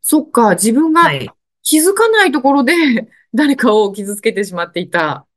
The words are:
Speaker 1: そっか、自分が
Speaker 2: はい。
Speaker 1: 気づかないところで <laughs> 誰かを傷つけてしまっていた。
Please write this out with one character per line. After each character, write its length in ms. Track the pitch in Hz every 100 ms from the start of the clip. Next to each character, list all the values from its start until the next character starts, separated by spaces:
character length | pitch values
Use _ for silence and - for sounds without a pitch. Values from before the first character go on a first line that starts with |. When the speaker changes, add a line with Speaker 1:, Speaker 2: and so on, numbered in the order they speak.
Speaker 1:
そ 200 | - 302
っ 80 | 302
か、 240 | - 220 180
自 180 | 208
分 180 | 240 320
が 100 | 320
Speaker 2:
は 120 | 339
い。 160 | 139 107 _ _ _
Speaker 1:
気 180 | - 311
づ 140 | 339
か 160 | 403 453
な 160 | 440 381
い 60 |
と 100 | 277
こ 120 | 269
ろ 100 | 277
で 100 | 247
<laughs> 580 | 349 302 226 - _ _
誰 220 | 226 294 269
か 200 | 240 214
を 180 | 202
傷 220 | 196 196 208
つ 60 |
け 120 | 226
て 100 | 190
し 120 | 190 175
ま 80 |
っ 80 | 170
て 80 | 170
い 100 | 175
た。 380 | 175 156 139 _